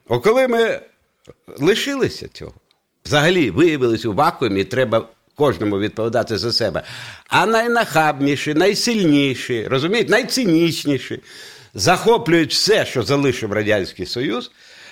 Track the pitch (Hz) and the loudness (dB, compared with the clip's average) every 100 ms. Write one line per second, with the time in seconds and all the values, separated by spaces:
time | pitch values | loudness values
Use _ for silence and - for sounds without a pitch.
0 | - 120 196 247 262 233 226 147 - _ | -4 0 2 4 4 2 0 -2 -8 _
1 | _ _ - - - - 147 220 - 277 | _ _ -20 -20 -20 -2 0 2 -2 -2
2 | 202 - - - - - _ _ _ _ | -4 -4 -14 -16 -18 -18 _ _ _ _
3 | - 147 151 185 127 85 170 151 123 113 | -2 2 2 2 2 4 2 4 0 0
4 | 117 101 151 - 117 98 98 123 123 113 | -2 0 0 0 -2 0 0 -2 0 0
5 | - _ _ - 147 90 107 101 104 101 | -2 _ _ 0 0 2 -2 -2 -2 -2
6 | 113 117 104 107 98 - 107 78 - - | -2 -2 -2 -2 -2 -2 -2 -4 -8 -14
7 | - - - 139 185 226 240 233 214 151 | -18 -20 -2 0 2 2 0 0 0 2
8 | 156 139 143 143 151 151 190 196 - 226 | 0 0 0 0 -2 0 2 0 -2 0
9 | 175 143 139 123 - 120 98 131 160 226 | 2 4 2 -2 -4 -6 -2 -2 0 0
10 | 151 208 254 - 226 160 170 - 147 135 | 2 0 0 -2 2 2 2 0 -2 -4
11 | - 110 - - - - - 110 95 175 | -4 -12 -14 -20 -20 -20 -18 -2 0 2
12 | 185 233 160 170 151 - - 208 131 135 | 2 2 2 2 2 0 2 0 0 -2
13 | 98 143 143 123 101 104 104 104 85 - | -2 0 0 -2 -2 -2 0 0 -2 -8
14 | 90 120 143 233 240 _ - - - | -8 -6 -4 -6 -8 _ -20 -20 -20